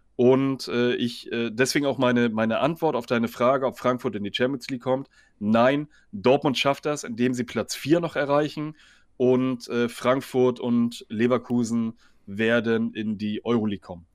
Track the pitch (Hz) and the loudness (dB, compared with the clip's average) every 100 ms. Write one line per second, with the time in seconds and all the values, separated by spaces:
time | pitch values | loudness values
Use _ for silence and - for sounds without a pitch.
0 | _ - 123 135 135 131 - 120 120 120 | _ 2 4 6 4 -2 -4 0 0 0
1 | 120 120 - 117 117 110 131 156 143 135 | -4 -6 -8 -6 -4 0 0 2 0 2
2 | 123 120 120 110 110 113 139 165 156 127 | 2 4 2 2 0 0 0 0 -2 -2
3 | 117 120 113 - 123 135 131 - 127 123 | -2 -2 -2 0 2 2 0 -2 -2 -2
4 | 127 104 101 - 127 135 - 131 131 131 | -4 -6 -6 -2 -2 -2 -8 -6 -2 -2
5 | 139 _ _ _ 104 113 123 143 151 _ | -4 _ _ _ 2 4 4 2 -2 _
6 | _ 101 107 143 151 127 139 139 151 147 | _ 0 4 4 2 0 0 -2 -4 -6
7 | - 113 123 127 123 117 107 - 135 170 | -6 -2 -2 0 -4 -4 -6 -6 0 0
8 | 170 - 139 143 151 156 151 156 _ _ | 2 -2 0 0 0 -4 -10 -12 _ _
9 | _ - 123 127 131 127 - 120 120 - | _ 0 4 4 2 -2 -4 -2 -2 -2
10 | 123 135 - 131 127 123 123 120 117 - | 0 0 0 2 2 2 0 2 0 -2
11 | - 107 120 123 120 120 113 117 113 113 | -10 -2 2 2 0 -2 0 -2 -4 -8
12 | _ _ - 98 113 117 113 113 117 - | _ _ -14 -2 2 2 2 0 -2 -4
13 | 107 104 104 107 110 120 107 101 - 87 | -6 -4 -4 -4 -2 0 0 -4 -10 -18
14 | 82 | -16